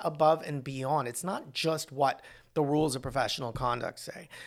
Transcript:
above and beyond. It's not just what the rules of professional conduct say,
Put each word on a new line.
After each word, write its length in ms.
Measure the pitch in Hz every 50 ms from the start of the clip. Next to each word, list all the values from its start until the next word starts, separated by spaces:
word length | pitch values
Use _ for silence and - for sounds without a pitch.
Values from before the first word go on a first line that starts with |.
above 400 | - 170 151 151 156 156 160 160 -
and 180 | 160 147 139 123
beyond. 440 | 143 135 131 131 131 156 147 127 120
It's 160 | 120 - 175
not 280 | 185 208 285 320 147
just 400 | - - - 160 160 151 - -
what 300 | 131 139 139 131 - - - - - - _ _ -
the 80 | 160
rules 340 | 147 139 147 151 156 151 127
of 60 | 131
professional 500 | 135 131 117 139 120 107 - - 127 117
conduct 460 | 113 120 123 123 120 120 120 - - -
say, 300 | - - - - 165 - - - -